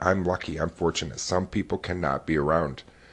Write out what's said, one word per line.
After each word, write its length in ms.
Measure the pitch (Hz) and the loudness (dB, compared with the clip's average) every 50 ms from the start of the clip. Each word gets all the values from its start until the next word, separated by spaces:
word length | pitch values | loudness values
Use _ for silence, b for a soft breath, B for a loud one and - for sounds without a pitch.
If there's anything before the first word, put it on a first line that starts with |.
I'm 220 | - 92 95 98 87 | 2 2 2 2 2
lucky. 340 | 90 90 - - 82 76 | 0 0 0 -2 -6 -2
I'm 120 | 78 80 82 | -2 -2 -4
fortunate. 500 | - - 85 82 - - 85 73 62 - | -2 0 0 0 0 0 -6 -6 -8 -8
Some 260 | - - 90 90 92 | -4 0 0 0 0
people 320 | - - 104 90 - - | 0 -2 -2 -2 -2 -4
cannot 480 | 90 - - 87 90 85 69 69 67 - | -4 -4 -4 -4 -2 0 0 -2 -2 -2
be 120 | - 78 | 0 0
around 460 | 76 71 76 80 82 80 69 65 - - B B B B B | 2 4 4 4 2 2 0 -4 -8 -14 B B B B B